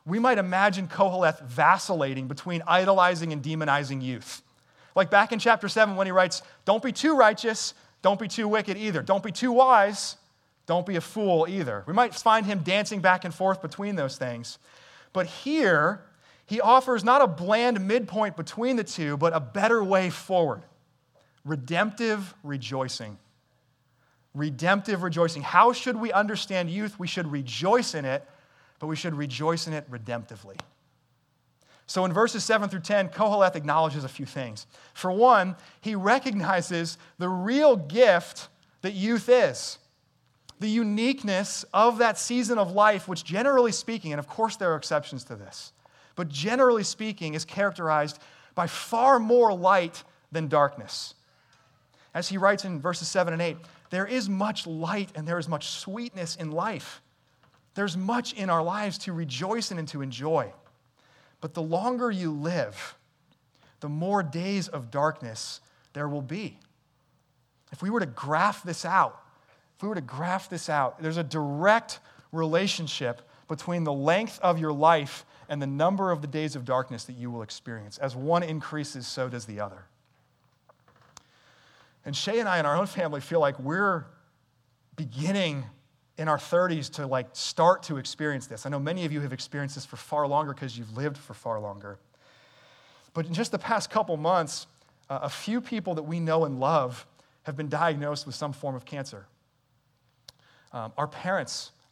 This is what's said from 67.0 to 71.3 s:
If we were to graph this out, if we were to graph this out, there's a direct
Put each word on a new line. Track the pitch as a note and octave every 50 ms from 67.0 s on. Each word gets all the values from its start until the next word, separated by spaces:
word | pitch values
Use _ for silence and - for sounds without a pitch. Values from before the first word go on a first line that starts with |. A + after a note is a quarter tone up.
| _ _ _ _ _ _ _ _ _ _ _ _ _ _
If | - -
we | F3+ G3
were | A3+ A#3
to | F#3
graph | C3+ A#2 - - C#3 D#3 D#3+ F#3+ G#3+ G#3+ -
this | - F3 E3 - -
out, | E3+ F#3 F#3 D3+ A#2+ - - - _ _ _ _ _ _ _ _ _ _ _
if |
we | G3 G#3
were | G#3+
to | F3
graph | C3+ A#2 B2+ C#3 E3 F3+ F#3 F#3+ - -
this | F3+ E3+ - -
out, | D3+ C#3+ C3 B2 - -
there's | D#3 D#3+ D#3+ E3+
a | E3
direct | C3+